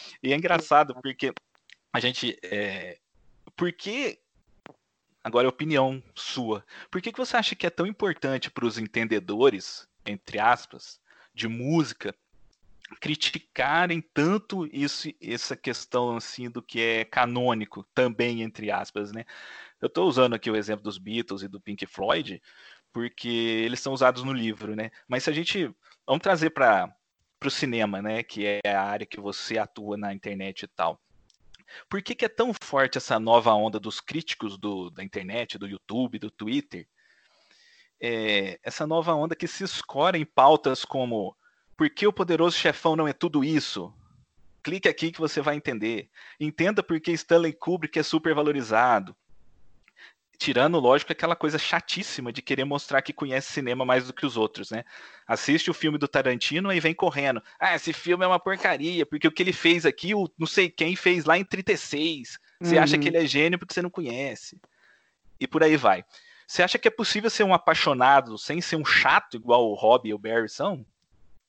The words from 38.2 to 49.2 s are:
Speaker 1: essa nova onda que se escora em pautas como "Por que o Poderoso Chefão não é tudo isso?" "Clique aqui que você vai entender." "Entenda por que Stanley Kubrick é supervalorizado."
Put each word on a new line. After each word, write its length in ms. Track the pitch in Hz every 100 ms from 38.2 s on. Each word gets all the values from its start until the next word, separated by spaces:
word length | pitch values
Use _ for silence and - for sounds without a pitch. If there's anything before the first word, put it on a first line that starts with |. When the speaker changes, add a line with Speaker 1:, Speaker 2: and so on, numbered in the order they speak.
| 110 104 98 87
Speaker 1:
essa 220 | 113 - 151
nova 280 | 165 160
onda 220 | 156 160 165
que 120 | 165
se 160 | -
escora 540 | 190 - - 135 165 175
em 80 | 151
pautas 600 | - 135 156 139 131 -
como 500 | 135 127 113 92 - _ _ _ -
"Por 140 | 151
que 160 | - 208
o 60 |
Poderoso 440 | 202 175 160 175 -
Chefão 380 | 165 147 165 156
não 120 | 156
é 60 |
tudo 300 | - 175 151
isso?" 500 | 139 156 - - 85 - _ _ _ _ - _
"Clique 240 | - 185 190
aqui 240 | 151 160
que 80 | 165
você 220 | 156 -
vai 140 | 147 151
entender." 540 | 147 117 110 113 - - - -
"Entenda 440 | 151 151 175 208
por 160 | - 160
que 120 | 165
Stanley 420 | 165 - 170 165
Kubrick 440 | 147 - 180 156 165
é 60 |
supervalorizado." 1120 | 147 160 160 147 151 143 110 110 123 110 95 -